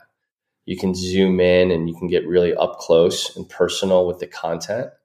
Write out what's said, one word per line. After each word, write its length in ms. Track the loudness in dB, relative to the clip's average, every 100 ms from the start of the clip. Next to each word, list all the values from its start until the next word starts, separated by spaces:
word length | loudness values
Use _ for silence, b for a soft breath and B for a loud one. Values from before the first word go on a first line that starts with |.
| _ _ _ _ _ _ -10
You 100 | -4
can 160 | -4
zoom 460 | -4 -2 2 2 4
in 320 | 4 4 4
and 160 | 0 -4
you 80 | -6
can 140 | -2
get 180 | -2 0
really 260 | 2 2
up 260 | 0 -2 -4
close 540 | 2 4 4 0 -8 -10
and 100 | -10
personal 580 | -4 -4 -2 0 2 0
with 140 | -4
the 80 | -10
content. 600 | -10 -8 -8 -6 -8 -8 -14